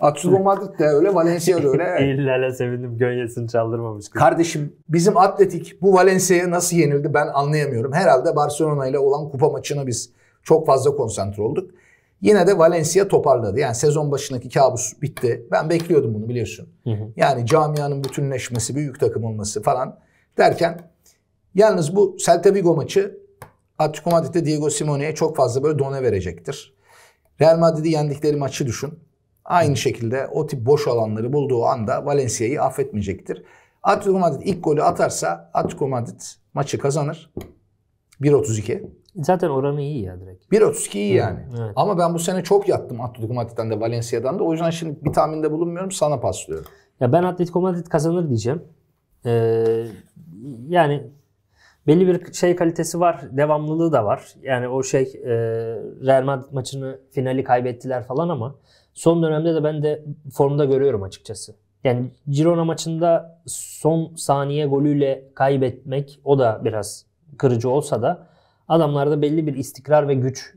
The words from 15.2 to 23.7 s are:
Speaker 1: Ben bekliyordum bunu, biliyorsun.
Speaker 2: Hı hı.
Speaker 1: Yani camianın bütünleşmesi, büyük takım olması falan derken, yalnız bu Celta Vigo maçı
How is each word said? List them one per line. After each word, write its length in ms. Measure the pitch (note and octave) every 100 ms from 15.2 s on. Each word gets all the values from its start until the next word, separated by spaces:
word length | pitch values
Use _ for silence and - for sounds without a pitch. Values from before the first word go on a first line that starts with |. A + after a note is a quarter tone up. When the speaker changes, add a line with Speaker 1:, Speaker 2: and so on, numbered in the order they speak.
| B2 A#2 -
Speaker 1:
Ben 180 | - D#3
bekliyordum 440 | E3 E3+ D#3 B2
bunu, 140 | G#2+ A2
biliyorsun. 400 | A#2+ G#2 - A#2 _
Speaker 2:
Hı 60 | B2+
hı. 180 | G#2 A2 A#2
Speaker 1:
Yani 300 | D3+ B2 A#2
camianın 580 | D#3 D3+ D3 C#3+ C#3
bütünleşmesi, 720 | C3+ - C#3 C3 - A#2+ - B2+
büyük 240 | D3+ A#2
takım 240 | A#2 -
olması 380 | A2+ G#2+ G#2 G#2+
falan 360 | C#3 C3 C3+ - _ _ _ -
derken, 420 | - - E3+ E3+ - _ _ _ _ _ _
yalnız 420 | F#3 A3 F#3+ D3 F#3
bu 200 | G3+ - -
Celta 280 | E3+ G3
Vigo 220 | G3 F3 D3+
maçı 420 | A#2+ G3 G3 - - _ - _ _